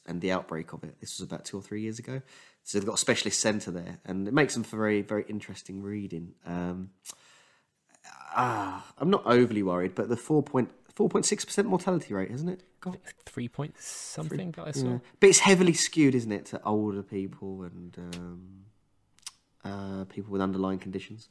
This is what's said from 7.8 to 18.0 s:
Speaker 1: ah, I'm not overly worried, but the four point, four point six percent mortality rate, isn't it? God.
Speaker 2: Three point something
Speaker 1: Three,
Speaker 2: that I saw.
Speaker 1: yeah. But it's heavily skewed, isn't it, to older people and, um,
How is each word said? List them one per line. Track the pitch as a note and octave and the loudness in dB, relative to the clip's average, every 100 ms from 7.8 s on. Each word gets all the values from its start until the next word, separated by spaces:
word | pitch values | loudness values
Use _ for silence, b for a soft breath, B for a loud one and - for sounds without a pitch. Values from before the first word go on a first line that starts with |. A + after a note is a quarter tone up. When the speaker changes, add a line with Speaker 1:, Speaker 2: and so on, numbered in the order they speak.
| _ _ - - D2 | _ _ -20 -20 -6
Speaker 1:
ah, | F#2 B2 A2 F#2+ F#2 - - | 0 0 0 -4 -8 -12 -4
I'm | D#3 | 2
not | G3 A2+ | 2 6
overly | A#2+ A#2+ G#2 | 6 6 2
worried, | F#2+ F2+ F#2 G#2 | 0 0 0 -2
but | G#2+ | -2
the | A#2 | -2
four | - D3+ | 2 2
point, | C#3+ C3 A#2 - _ - | 2 0 0 -4 _ 0
four | G#3 | 2
point | - - | 2 0
six | G#3+ | -2
percent | - - G3 | -2 -2 2
mortality | F3+ F#3+ F3 - | 2 2 -2 -2
rate, | G2 F#2+ | -4 -4
isn't | B2 F3 | -4 -6
it? | F#3 _ _ | -6 _ _
God. | F3+ F#3 - - - | -12 -12 -16 -20 -14
Speaker 2:
Three | - A#2+ | -8 -8
point | - D3+ - | -6 -10 -10
something | - - - - D#3 D3 F3 | -14 -12 -12 -10 -8 -6 -8
Speaker 1:
Three, | E3 | -8
Speaker 2:
that | D#3+ | -8
I | |
saw. | C#3 B2+ | -4 -2
Speaker 1:
yeah. | B2 - b | -2 -6 b
But | G3 | 10
it's | - | 10
heavily | G3 F#3 F3+ | 10 10 8
skewed, | D#3+ - D#3+ C#3 B2+ | 6 2 6 6 6
isn't | A2+ | 2
it, | G2+ - | -4 -6
to | - | -6
older | G#2 G#2+ G#2+ G2 | 0 2 2 -2
people | G2 G2+ F#2+ - G2 F#2+ | -4 -6 -6 -8 -10 -10
and, | F2+ F2+ F2 | -12 -14 -16
um, | F2 | -14